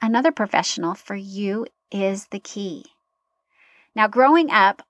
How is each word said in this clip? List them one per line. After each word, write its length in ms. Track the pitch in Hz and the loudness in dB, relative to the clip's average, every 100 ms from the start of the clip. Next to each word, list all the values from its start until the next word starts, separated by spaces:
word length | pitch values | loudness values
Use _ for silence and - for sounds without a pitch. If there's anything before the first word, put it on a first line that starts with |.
another 300 | 220 233 311 | -2 0 0
professional 640 | 311 202 - 180 - 170 | 0 -2 -2 -2 -4 -6
for 200 | 190 - | -6 -10
you 520 | 202 196 196 202 214 - _ _ | -12 -12 -8 -4 -4 -8 _ _
is 340 | 202 196 196 - | -4 -4 -4 -10
the 140 | 196 | -16
key. 460 | - 208 196 - - _ _ _ _ _ _ _ _ _ _ | -14 -12 -10 -12 -18 _ _ _ _ _ _ _ _ _ _
Now, 140 | 220 214 | 0 0
growing 420 | 233 262 330 311 | 4 4 4 4
up, 320 | 208 196 - | 4 4 2